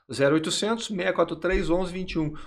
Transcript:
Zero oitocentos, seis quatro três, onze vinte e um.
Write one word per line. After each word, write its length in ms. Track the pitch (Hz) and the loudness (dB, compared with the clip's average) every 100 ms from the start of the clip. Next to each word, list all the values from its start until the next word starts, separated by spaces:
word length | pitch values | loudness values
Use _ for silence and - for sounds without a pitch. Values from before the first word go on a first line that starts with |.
| - | -8
Zero 220 | 120 139 | 2 4
oitocentos, 540 | 160 160 - 208 226 - | 4 2 0 0 -2 -2
seis 240 | 190 185 | -2 0
quatro 240 | 175 170 156 | 2 0 0
três, 340 | 180 190 160 | 0 0 2
onze 200 | 175 180 | 2 0
vinte 220 | 185 185 | -6 -6
e 60 | 160 | -2
um. 160 | 151 151 | -4 -4